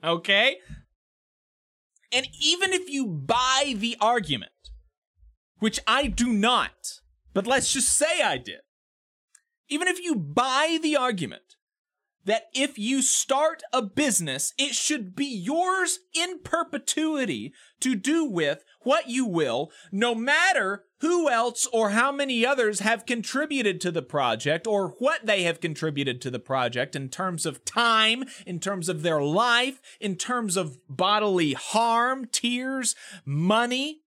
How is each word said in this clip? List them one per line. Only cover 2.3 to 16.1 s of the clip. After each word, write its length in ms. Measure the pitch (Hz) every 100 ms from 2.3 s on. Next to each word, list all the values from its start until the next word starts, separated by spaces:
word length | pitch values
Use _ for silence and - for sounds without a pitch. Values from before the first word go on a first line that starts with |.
| -
even 320 | 294 349 381
if 160 | 370 359
you 160 | 285 247
buy 680 | 160 135 233 254 262 285 226
the 200 | 226 233
argument, 500 | 214 240 175 131 87 _ - - _ _ _ _ - _ _ _
which 200 | 220 - -
I 200 | 240 285
do 260 | 190 240
not, 680 | 220 220 247 120 _ - - _ _ _
but 120 | - 202
let's 260 | 262 -
just 180 | - -
say 320 | - 302 349
I 160 | 240 135
did, 220 | 120 85 _ _ _ _ _ _ _ _ _ _ _
even 180 | 294 359
if 160 | 370
you 140 | 349 269
buy 640 | 143 151 262 262 311 330
the 140 | 320 294
argument 460 | 254 208 131 - _ _ _ _ _ _ _ _
that 200 | - 220 -
if 240 | 254 269 262
you 240 | 208 269
start 600 | 262 - - 262 311 320 -
a 100 | 262
business, 720 | 208 - 294 175 165 131 - -
it 160 | 277
should 400 | 240 - 302 190
be 120 | 185 285
yours 720 | 226 175 311 370 381 359 - _